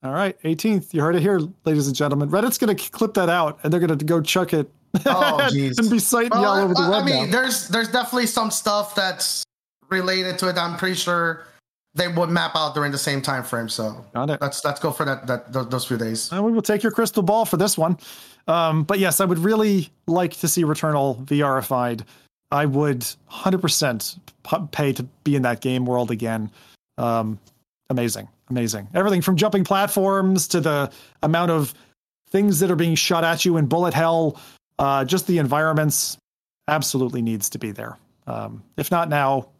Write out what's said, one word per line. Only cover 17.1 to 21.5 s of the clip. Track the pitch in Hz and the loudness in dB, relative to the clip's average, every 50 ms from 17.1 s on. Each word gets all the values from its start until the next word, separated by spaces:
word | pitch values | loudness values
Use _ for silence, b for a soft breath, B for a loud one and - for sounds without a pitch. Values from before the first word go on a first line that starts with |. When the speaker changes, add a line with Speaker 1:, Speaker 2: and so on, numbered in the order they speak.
| - - | 2 2
Speaker 1:
ball | 196 170 208 220 226 | 2 4 4 4 4
for | - - 165 | 2 2 2
this | 185 208 - - | 2 2 4 2
one. | 160 165 180 - B B B B B B B B B - | 2 2 2 -2 B B B B B B B B B 0
Um, | 160 170 165 160 156 156 151 | 2 2 4 4 2 2 2
but | 151 202 196 | 2 2 2
yes, | 190 185 156 - | 2 2 4 2
I | 196 | 2
would | 180 180 165 | 2 2 2
really | 165 208 220 220 214 214 202 190 156 - _ _ _ - | 2 2 4 4 4 4 4 2 0 -2 _ _ _ 0
like | 165 180 180 170 175 - | 0 2 2 0 -2 -2
to | - 165 | -2 -2
see | - - 170 | 0 2 2
Returnal | 147 151 151 - 160 151 147 139 139 127 113 131 135 | 2 0 0 0 0 0 2 0 0 -2 -4 -4 -2
V | 143 143 147 | 0 2 2
R | 143 | 2